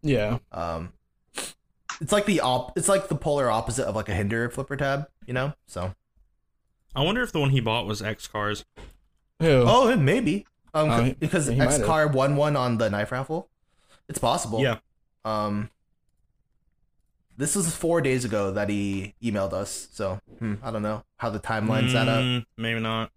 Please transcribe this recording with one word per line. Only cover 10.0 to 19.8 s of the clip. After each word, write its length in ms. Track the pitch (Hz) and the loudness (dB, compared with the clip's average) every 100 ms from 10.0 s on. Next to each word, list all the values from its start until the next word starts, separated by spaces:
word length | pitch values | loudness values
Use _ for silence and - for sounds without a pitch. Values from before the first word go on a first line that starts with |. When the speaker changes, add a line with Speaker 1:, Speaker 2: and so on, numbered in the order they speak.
| 139 156 135 190 - _ _ | 4 4 2 -2 -6 _ _
Speaker 2:
Um, 160 | 156 156 | 0 2
Speaker 1:
Oh, 80 | 117 | 4
Speaker 2:
c-, 60 | |
Speaker 1:
he, 80 | 120 | 2
Speaker 2:
because 320 | 127 151 175 143 | 0 -2 0 0
Speaker 1:
he 80 | 123 | 2
might 80 | 147 | 4
have. 40 | 143 | 4
Speaker 2:
X-Car 280 | 107 160 151 | 2 2 2
won 280 | 135 135 143 | 4 2 4
one 200 | 147 147 | 2 2
on 220 | 127 113 | 0 2
the 120 | 110 | 0
knife 220 | 101 107 | 0 -2
raffle. 360 | 127 135 160 - _ _ _ _ _ _ | -4 -6 -8 -8 _ _ _ _ _ _
It's 100 | - | -2
possible. 420 | 120 139 113 110 | 0 0 0 0
Speaker 3:
Yeah. 180 | 131 113 _ _ _ _ | 0 0 _ _ _ _
Speaker 2:
Um, 460 | 110 107 104 104 104 _ _ _ _ _ _ _ _ _ _ _ _ _ _ _ _ - | -4 -2 -2 -4 -6 _ _ _ _ _ _ _ _ _ _ _ _ _ _ _ _ -6
this 160 | 143 | -2
was 200 | 202 165 | 0 -2
four 260 | 160 165 170 | -2 0 2
days 240 | 139 131 | 2 0
ago 260 | 123 107 98 | 0 0 0
that 180 | 98 104 | -2 -2
he 440 | 104 101 98 95 - | 0 -2 -4 -6 -6
emailed 300 | 117 104 98 | -4 -2 -2
us, 360 | 92 101 - | -4 -6 -8